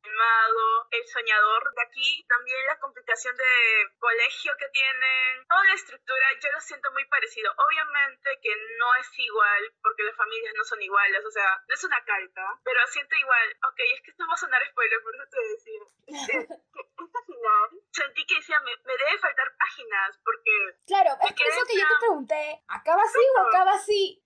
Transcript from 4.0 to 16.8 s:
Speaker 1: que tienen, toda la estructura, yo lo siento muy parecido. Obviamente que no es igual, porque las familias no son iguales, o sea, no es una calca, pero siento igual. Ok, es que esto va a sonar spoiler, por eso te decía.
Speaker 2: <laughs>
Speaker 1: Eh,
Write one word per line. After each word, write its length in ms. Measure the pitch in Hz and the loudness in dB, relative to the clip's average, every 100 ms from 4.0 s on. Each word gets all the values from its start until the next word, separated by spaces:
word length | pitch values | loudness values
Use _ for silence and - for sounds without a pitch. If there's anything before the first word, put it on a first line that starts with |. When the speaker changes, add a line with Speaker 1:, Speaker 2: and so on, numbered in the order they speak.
| 466 453 - - - - | -2 2 0 -2 -6 -6
Speaker 1:
que 120 | 277 | -4
tienen, 800 | - 262 262 262 262 254 254 - | -2 0 0 0 2 0 -2 0
toda 160 | 359 392 | 2 4
la 80 | |
estructura, 520 | 381 - - - 523 269 - | 0 -6 -18 -6 0 2 0
yo 80 | 294 | -4
lo 80 | 277 | -6
siento 300 | - 294 277 | -8 -8 -6
muy 140 | 262 - | -6 -2
parecido. 440 | 277 233 226 226 - | -2 -2 -4 -6 2
Obviamente 800 | 285 320 302 285 277 269 554 539 | 2 2 -2 0 -2 -2 -8 -6
que 100 | - 214 220 466 | -6 -6 -8 -2
no 140 | 240 247 | 2 2
es 120 | 254 - | -2 -8
igual, 540 | - 214 208 202 214 _ | -4 0 2 2 -2 _
porque 200 | 220 - | -4 -2
las 120 | - - | -6 -4
familias 380 | - 453 320 440 | -4 -4 -8 -8
no 80 | |
son 180 | - 214 | -6 -6
iguales, 440 | 190 202 - 196 214 | -2 2 2 0 -4
o 60 | |
sea, 320 | 214 196 190 _ | -2 -2 -2 _
no 60 | |
es 100 | - | -6
una 200 | 370 262 - | -4 -4 -2
calca, 540 | 415 185 - - 466 | -6 -6 -10 -10 -8
pero 160 | 254 247 - | -2 0 0
siento 280 | 294 - - | -4 -4 -4
igual. 320 | 262 247 - - - | 2 2 2 -2 -6
Ok, 80 | - 494 539 | -2 -2 -2
es 60 | |
que 80 | - | -8
esto 120 | _ 330 | _ -4
va 60 | |
a 40 | 349 | -4
sonar 240 | 370 254 - | 0 0 0
spoiler, 340 | - 226 226 | -2 0 -2
por 120 | - 262 | -6 -16
eso 80 | 277 | -10
te 80 | - 440 | -6 -6
decía. 340 | 427 - - 415 _ - | -8 -12 -18 -18 _ -16
Speaker 2:
<laughs> 560 | 285 277 539 - - _ | -10 -4 -4 -6 -16 _
Speaker 1:
Eh, 280 | - | -20